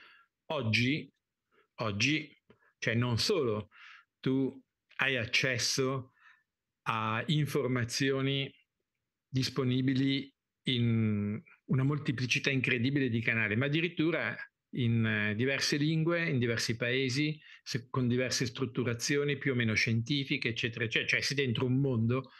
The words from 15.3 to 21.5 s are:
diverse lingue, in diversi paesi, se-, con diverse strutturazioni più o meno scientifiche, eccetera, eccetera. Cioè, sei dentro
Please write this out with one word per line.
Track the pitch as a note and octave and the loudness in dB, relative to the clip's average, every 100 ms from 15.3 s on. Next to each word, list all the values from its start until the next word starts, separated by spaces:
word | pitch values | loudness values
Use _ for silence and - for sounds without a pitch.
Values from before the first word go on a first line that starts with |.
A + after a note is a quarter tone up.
diverse | G#2+ C3 C3+ - D3 | 0 0 0 0 0
lingue, | D3 D#3+ D#3+ E3+ E3 | 2 2 2 0 0
in | C3+ | 0
diversi | A#2 A#2 - A#2 | 2 0 -2 -2
paesi, | A#2+ C3 C3+ B2+ D3+ D3+ - - | -2 0 0 0 -2 -2 -10 -18
se-, | - - A#2 | -8 -8 -4
con | - B2 | -2 0
diverse | B2 B2+ - B2 | 2 0 0 -2
strutturazioni | - B2+ A#2+ B2 A#2 - C#3+ D3 C3+ | -4 -4 -2 -2 -2 0 0 0 -2
più | C#3 | 0
o | |
meno | B2 A#2 | 0 2
scientifiche, | G#2 - A2+ A#2 C#3+ C3+ C#3 B2 | 2 2 0 0 -2 0 -2 -2
eccetera, | A2+ A#2+ A#2 | -2 -2 -2
eccetera. | A2+ D3+ B2 | 0 0 2
Cioè, | B2 | 0
sei | - C#3 | 0 0
dentro | C3+ | 0